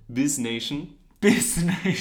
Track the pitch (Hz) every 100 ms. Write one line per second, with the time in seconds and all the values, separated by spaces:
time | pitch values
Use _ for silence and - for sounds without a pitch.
0 | - 120 143 139 117 113 - 143 175 -
1 | - _ 202 - - - 170 185 190 165